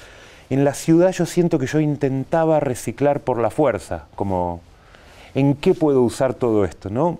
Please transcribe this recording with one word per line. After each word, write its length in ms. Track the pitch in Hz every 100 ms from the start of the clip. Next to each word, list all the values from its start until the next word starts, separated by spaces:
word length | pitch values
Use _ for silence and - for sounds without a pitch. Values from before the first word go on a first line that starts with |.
| - - - - -
En 140 | 131
la 100 | 143
ciudad 380 | 135 - 165 185
yo 120 | 180
siento 360 | 165 175 170 156
que 60 | 127
yo 120 | 151
intentaba 800 | 151 139 139 135 131 165 160 156
reciclar 640 | 139 120 - 113 143 143
por 180 | - 117
la 120 | 110
fuerza, 560 | - 143 101 - 85 - -
como, 460 | 101 92 87 85 - - - - - - - 131
¿en 180 | 143
qué 200 | 139 190
puedo 280 | 175 156 135
usar 320 | 120 - 131
todo 300 | 120 123 107
esto, 260 | 92 - 98
no? 280 | 110 170